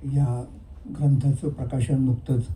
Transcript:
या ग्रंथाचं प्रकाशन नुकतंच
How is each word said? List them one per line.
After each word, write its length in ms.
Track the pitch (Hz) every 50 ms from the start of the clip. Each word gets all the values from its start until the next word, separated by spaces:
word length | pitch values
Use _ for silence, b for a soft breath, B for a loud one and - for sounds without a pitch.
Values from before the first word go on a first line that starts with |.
| -
या 420 | 139 135 143 143 123 120 120 120 - - - - - - - - -
ग्रंथाचं 600 | - 147 147 139 139 127 113 143 139 - - 151
प्रकाशन 540 | 143 - - 117 - 131 120 - 139 135 131
नुकतंच 440 | 127 123 117 - - 131 120 113 - -